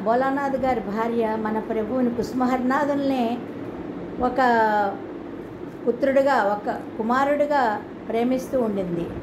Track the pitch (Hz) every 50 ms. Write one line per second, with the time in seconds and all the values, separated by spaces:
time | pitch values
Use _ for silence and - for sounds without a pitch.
0 | 196 202 226 247 262 269 269 285 285 277 262 262 247 262 254 226 196 196 202 220
1 | 226 233 233 233 226 220 220 220 220 214 214 220 214 - 226 220 214 208 240 254
2 | 254 240 226 - 214 - - 254 254 247 254 254 247 254 262 294 302 277 285 277
3 | 277 277 269 262 240 226 240 240 - - - - - - - - - - - -
4 | - - - - 247 247 247 262 262 247 240 226 220 214 208 208 208 196 196 -
5 | - - - - - - - - - - - - - - - - - 254 233 -
6 | - 269 269 277 269 277 277 247 208 196 208 208 - 262 214 - - - - -
7 | 220 220 240 254 277 285 294 285 294 294 294 285 254 226 208 214 - - - -
8 | - - 220 226 233 247 262 254 247 - - 262 240 220 202 196 190 175 175 165
9 | 170 180 - -